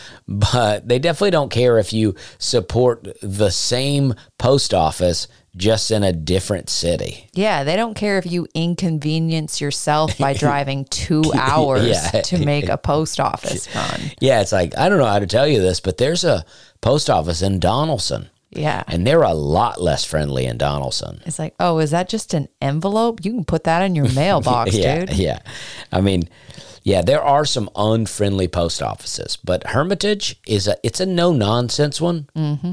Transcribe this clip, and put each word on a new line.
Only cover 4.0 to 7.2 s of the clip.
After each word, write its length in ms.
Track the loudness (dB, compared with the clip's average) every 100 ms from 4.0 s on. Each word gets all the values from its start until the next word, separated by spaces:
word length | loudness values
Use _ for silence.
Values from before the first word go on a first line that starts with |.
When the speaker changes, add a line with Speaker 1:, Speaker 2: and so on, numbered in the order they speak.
| 0 -2 -8 -2
Speaker 1:
post 360 | 2 2 2
office 540 | 2 2 2 0 0 -6 _ _ -2
just 320 | 2 2 2
in 140 | 0
a 100 | 2
different 560 | 0 0 0 0 -4 -4
city. 580 | -4 -2 -2 -4 -10